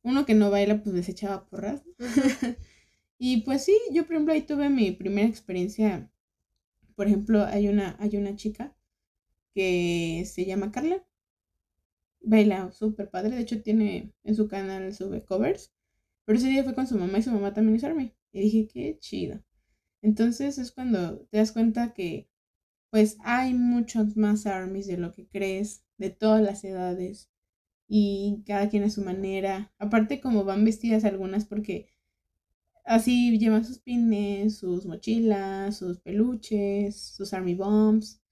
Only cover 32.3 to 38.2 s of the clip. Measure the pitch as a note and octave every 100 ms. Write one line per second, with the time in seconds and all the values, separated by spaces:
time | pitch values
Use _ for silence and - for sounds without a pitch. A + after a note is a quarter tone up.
32.3 | _ _ _ _ _ - A3+ A3+ B3 A#3+
33.3 | A3 A3 A3 A3+ B3+ - A#3+ A#3 G#3 G3+
34.3 | G3+ G#3+ G#3+ F#3 F3+ F#3+ E3+ - A3+ A3+
35.3 | G3+ F#3+ F#3+ G3 G#3 F#3 F3+ - G3+ A#3+
36.3 | A#3+ - G#3 G3+ G3+ G3+ G#3 - - G3
37.3 | F#3 F3+ F3 G3 G#3+ G#3+ A3 G#3+ -